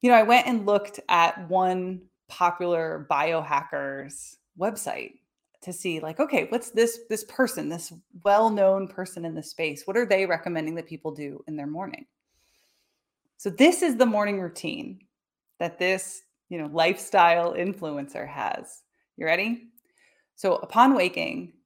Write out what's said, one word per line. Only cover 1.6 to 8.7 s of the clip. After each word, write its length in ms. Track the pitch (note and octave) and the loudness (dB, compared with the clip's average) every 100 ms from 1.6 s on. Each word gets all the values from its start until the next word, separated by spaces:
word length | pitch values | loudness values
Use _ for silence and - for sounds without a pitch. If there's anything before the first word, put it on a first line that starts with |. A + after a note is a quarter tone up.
| F#3 F#3 F#3 F#3 - _ _ | 2 0 -4 -8 -14 _ _
popular 800 | - F3 F3 F3+ E3+ D#3+ D#3+ D3 | 0 0 0 -2 0 -2 -6 -4
biohacker's 1300 | C#3+ D#3 E3 D3+ D3 C#3+ D3 C#3 C#3 C#3 - - _ _ - | -2 0 -2 -2 -4 -2 -8 -6 -8 -12 -16 -20 _ _ -6
website 540 | F#3+ G#3 - - B1+ _ _ _ _ _ | -6 -4 -8 -8 -10 _ _ _ _ _
to 100 | - | -14
see, 300 | F3 F#3+ D#3+ | -8 -6 -6
like, 180 | D#3 D#3+ | -6 -2
"Okay, 280 | C#4+ C#4+ - | 0 0 0
what's 220 | A#3+ A#3+ | -4 -2
this, 280 | G#3 A#3 A#3 - | 2 2 0 -8
this 140 | A3 | -8
person, 460 | - - C4 - D3 | -8 -2 0 0 -8
this 240 | E3 - E3 _ F3+ | -8 -12 -18 _ -4
well-known 680 | G3+ G3+ A3+ G#3 F#3+ | 4 4 4 4 4